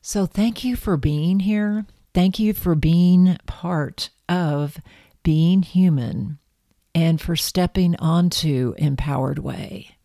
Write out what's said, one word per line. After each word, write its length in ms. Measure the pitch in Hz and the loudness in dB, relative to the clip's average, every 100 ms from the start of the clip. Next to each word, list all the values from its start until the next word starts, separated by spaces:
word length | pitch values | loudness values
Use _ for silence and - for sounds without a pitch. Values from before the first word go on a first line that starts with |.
So 240 | - 208 185 | -6 -4 -2
thank 380 | - 220 226 | 0 -2 0
you 120 | 254 247 | -6 -4
for 220 | - 170 | -2 0
being 420 | 151 151 160 196 | 0 0 0 0
here. 440 | 196 208 208 208 208 _ _ | 0 0 -2 -4 -8 _ _
Thank 260 | - 180 185 | 0 2 2
you 140 | 214 | -2
for 220 | 208 185 160 | 0 0 0
being 640 | 160 170 180 180 185 175 - | 2 4 6 6 6 2 -6
part 640 | - 175 170 139 - - _ - | -10 -6 -4 -4 -8 -14 _ -4
of 500 | 180 165 143 147 - - - _ _ | -2 0 -2 -4 -8 -20 -20 _ _
being 380 | - 156 165 190 | 0 2 4 2
human 800 | 180 180 185 147 117 - - 147 _ _ _ _ _ | 2 2 4 2 -2 -6 -8 -12 _ _ _ _ _
and 260 | 165 165 160 | 0 2 0
for 160 | - 165 | -2 -4
stepping 600 | - - 175 - 180 170 | -4 -2 -2 0 0 0
onto 800 | 160 170 175 - 160 135 123 - | 0 2 2 0 -2 0 -2 -2
Empowered 640 | 151 135 147 139 135 139 | -2 -2 -4 -2 -2 -4
Way. 560 | - - - 190 - _ | -8 -10 -12 -14 -18 _